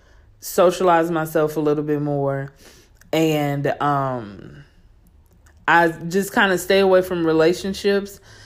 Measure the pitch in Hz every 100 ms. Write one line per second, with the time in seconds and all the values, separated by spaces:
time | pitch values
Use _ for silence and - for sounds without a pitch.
0 | _ - _ _ - - 180 175 185 170
1 | 165 165 160 160 151 156 151 147 151 147
2 | 147 143 139 139 139 - - - _ _
3 | _ 156 160 151 147 143 143 - 143 143
4 | 135 127 101 98 - - - _ _ _
5 | _ _ _ _ _ _ - 165 170 160
6 | 170 185 196 - 202 180 - 196 190 185
7 | 185 175 160 160 160 180 196 196 208 202
8 | 202 - - -